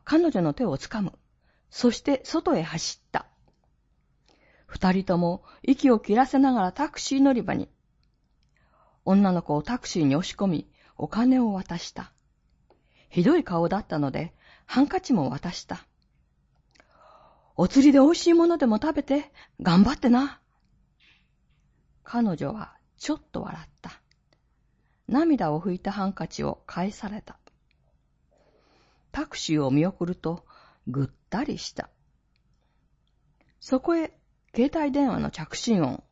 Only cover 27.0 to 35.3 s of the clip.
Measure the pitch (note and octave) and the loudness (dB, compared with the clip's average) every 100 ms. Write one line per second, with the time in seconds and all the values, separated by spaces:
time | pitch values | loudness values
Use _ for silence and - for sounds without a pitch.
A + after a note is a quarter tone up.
27 | G#3 G#3 - - _ _ _ _ _ _ | -12 -12 -16 -20 _ _ _ _ _ _
28 | _ _ _ _ _ _ _ _ _ _ | _ _ _ _ _ _ _ _ _ _
29 | _ - D#4 - - D3+ C3+ C#3 F3 - | _ -10 -10 -8 -4 -2 2 2 0 -2
30 | F3 F3+ D#3+ E3+ - - _ _ - C3 | -8 -6 -8 -8 -12 -20 _ _ -8 -6
31 | C3 _ - G3 D4 E3 - - - _ | -6 _ -10 -6 -6 -8 -10 -12 -14 _
32 | _ _ _ _ _ _ _ _ _ _ | _ _ _ _ _ _ _ _ _ _
33 | _ _ _ _ _ _ - C4 - E4+ | _ _ _ _ _ _ -4 -2 0 -2
34 | D#4+ - _ _ _ - C4+ D#4+ D4 C#4 | -2 -10 _ _ _ -2 0 0 -2 0
35 | C4+ F3 D3 | 0 -2 -6